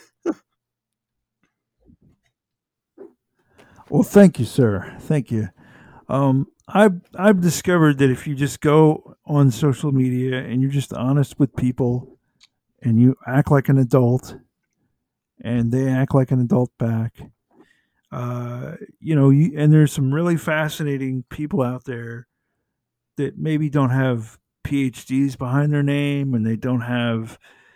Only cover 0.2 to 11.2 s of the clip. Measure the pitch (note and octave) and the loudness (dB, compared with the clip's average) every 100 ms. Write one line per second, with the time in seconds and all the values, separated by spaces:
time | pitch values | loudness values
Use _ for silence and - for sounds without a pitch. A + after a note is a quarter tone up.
0.2 | F4 - _ _ _ _ _ _ _ _ | -8 -8 _ _ _ _ _ _ _ _
1.2 | _ _ _ _ _ _ _ _ _ _ | _ _ _ _ _ _ _ _ _ _
2.2 | _ _ _ _ _ _ _ - F#4+ _ | _ _ _ _ _ _ _ -20 -20 _
3.2 | _ _ _ _ _ - - C#3+ - G3+ | _ _ _ _ _ -20 -4 0 4 8
4.2 | F#3+ - A2+ - A#2 G2 - - - D3+ | 8 6 -6 0 0 0 -6 -16 -6 -4
5.2 | A2+ A2 G#2+ _ _ _ - - - C3 | -4 -6 -6 _ _ _ -20 -20 -6 -2
6.2 | C#3 C3 C#3 _ - F#3+ G#3+ F3+ _ - | 0 0 -2 _ -6 2 2 2 _ 0
7.2 | G3+ F#3+ F3 - - F3 D#3 C3+ C3+ B2 | 2 4 2 -2 0 4 4 4 2 0
8.2 | D#3 C3+ C#3 - D3+ D3+ D#3 D#3 - - | -6 -6 -6 -2 2 4 4 2 -6 -20
9.2 | - D3 C#3 A#2 D3+ B2 D3 C3+ B2+ B2 | -4 2 2 2 -2 0 -2 0 0 -2
10.2 | C3 B2+ C3+ B2 C3+ C#3 - - D3+ D3 | -4 -4 -4 -4 -2 -2 -6 -6 -2 0